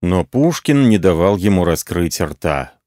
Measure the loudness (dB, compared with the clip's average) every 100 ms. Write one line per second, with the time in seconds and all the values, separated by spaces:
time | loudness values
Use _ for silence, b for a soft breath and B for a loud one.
0 | -2 -2 -2 -2 -2 -2 -2 2 4 4
1 | 2 2 2 2 2 2 2 -2 -4 -4
2 | -4 -4 -8 -6 -4 -4 -6 _